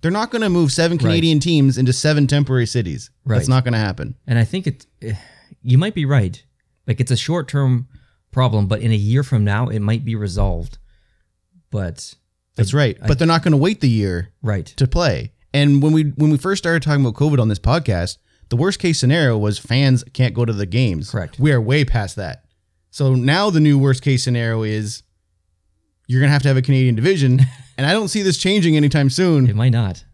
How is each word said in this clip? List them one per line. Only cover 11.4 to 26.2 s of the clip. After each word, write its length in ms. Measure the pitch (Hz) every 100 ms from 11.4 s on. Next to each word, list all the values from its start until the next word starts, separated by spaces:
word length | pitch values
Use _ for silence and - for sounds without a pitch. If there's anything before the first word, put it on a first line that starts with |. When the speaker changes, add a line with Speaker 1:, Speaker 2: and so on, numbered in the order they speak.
| _ _ _
Speaker 2:
But 440 | 107 92 80 - - _ _ _ -
Speaker 1:
That's 180 | 101
Speaker 2:
I, 20 | 139
Speaker 1:
right. 220 | 135 -
Speaker 2:
I 60 | -
Speaker 1:
But 120 | 135
they're 80 | 165
not 140 | 165
gonna 120 | 170 147
wait 240 | 165 214
the 80 | 139
year 420 | 110 98 87 92 _
Speaker 2:
Right. 240 | - 101 78 -
Speaker 1:
to 100 | 131
play. 460 | 170 170 82 58 _ _
And 280 | 139 143 143
when 100 | 151
we, 100 | 160 151 139
when 140 | 151
we 60 | 147
first 240 | 180 196
started 200 | 175 165
talking 220 | 151 143
about 100 | 131
covid 240 | 113 147 143
on 100 | 110
this 100 | 104
podcast, 600 | - 156 139 92 87 - _ _ -
the 80 | 120
worst 220 | 175 190
case 180 | 180 160
scenario 400 | 127 160 143 110
was 200 | 107 104
fans 460 | - 120 139 127 -
can't 220 | - 127
go 100 | 117
to 80 | 117
the 140 | 104 101
games. 440 | 104 127 82 95
Speaker 2:
Correct. 280 | 117 85 -
Speaker 1:
We 140 | 147
are 80 | 131
way 240 | 110 143
past 320 | 135 120 98 -
that. 280 | 90 - _ _ _ _ _
So 240 | - 135
now 340 | 131 123 160 208
the 100 | 160
new 180 | 151 143
worst 240 | 139 131
case 200 | - 131
scenario 380 | 127 120 117 113
is 380 | 110 107 104 - _ _ _ _ _ _ _ _ _ _ -
you're 120 | 127